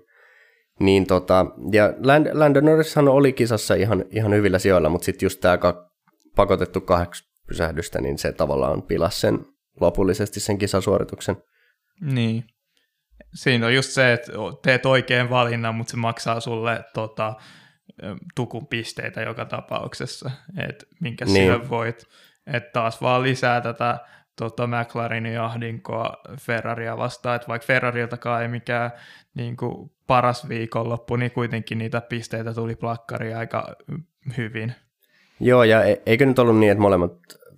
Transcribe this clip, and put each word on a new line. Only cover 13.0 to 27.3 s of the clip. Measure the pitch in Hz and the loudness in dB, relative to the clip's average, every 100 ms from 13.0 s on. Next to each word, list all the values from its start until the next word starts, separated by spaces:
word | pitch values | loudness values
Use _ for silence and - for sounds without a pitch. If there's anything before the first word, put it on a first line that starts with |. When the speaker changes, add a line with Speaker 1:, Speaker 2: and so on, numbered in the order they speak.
| _ _ - | _ _ -20
Speaker 2:
Siinä | - 139 120 117 | -4 0 2 4
on | |
just | 131 131 | 2 0
se, | 135 127 | 2 4
että | 117 - 104 | 2 -2 -8
o-, | 95 | -8
teet | - 135 127 131 | -2 0 2 4
oikein | 131 127 123 123 | 2 2 0 2
valinnan, | 123 120 117 113 | 0 0 -2 -4
mut | 113 113 | -4 -6
se | 120 | -4
maksaa | 117 - 120 117 | -4 -4 -4 -4
sulle, | 123 113 117 113 - | -4 -4 -4 -4 -6
tota, | 120 110 - 110 110 - - _ _ _ - | -8 -8 -6 -6 -6 -18 -20 _ _ _ -16
ö, | 101 95 175 | -14 -14 -12
tukun | - 117 113 147 | -8 -6 -8 -8
pisteitä | 117 110 - 120 113 | -8 -8 -10 -10 -8
joka | 113 117 | -10 -10
tapauksessa, | - 120 - 113 - - 131 - 131 131 - 185 - | -10 -10 -8 -8 -8 -10 -12 -10 -12 -12 -14 -10 -10
et | - - _ | -12 -20 _
minkä | 135 - | -10 -6
Speaker 1:
Niin. | - | 0
Speaker 2:
sille | 98 95 120 127 | 4 4 2 -2
voit. | 117 113 - _ _ _ _ - | -6 -6 -8 _ _ _ _ -8
Et | 127 - | -8 -4
taas | 123 113 - | -4 -4 -2
vaan | 127 127 | 0 2
lisää | 131 127 123 120 | 0 0 0 0
tätä, | 117 117 120 - - - _ - | -2 -2 -2 -2 -10 -20 _ -10
tota, | 113 - 120 | -8 -4 -2
McLarenin | 120 117 117 117 117 113 117 | -2 -4 -6 -6 -6 -6 -6
ahdinkoa | 113 117 117 113 - 113 117 - - 135 | -6 -6 -8 -10 -8 -6 -6 -8 -18 -14
Ferraria | - 113 113 117 113 117 | -6 -6 -4 -6 -8 -6
vastaan, | 123 - 123 | -8 -6 -6